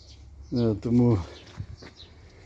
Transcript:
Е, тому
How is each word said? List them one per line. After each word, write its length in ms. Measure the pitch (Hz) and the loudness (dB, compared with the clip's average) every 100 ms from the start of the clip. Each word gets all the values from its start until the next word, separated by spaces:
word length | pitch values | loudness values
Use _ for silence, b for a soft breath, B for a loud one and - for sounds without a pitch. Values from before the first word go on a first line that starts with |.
| - - - - - | -20 -20 -20 -20 -6
Е, 220 | 123 117 101 | 0 0 0
тому 380 | 120 120 120 104 80 B B B B - - - - - - - | 2 4 4 4 -2 B B B B -14 -20 -20 -20 -20 -20 -20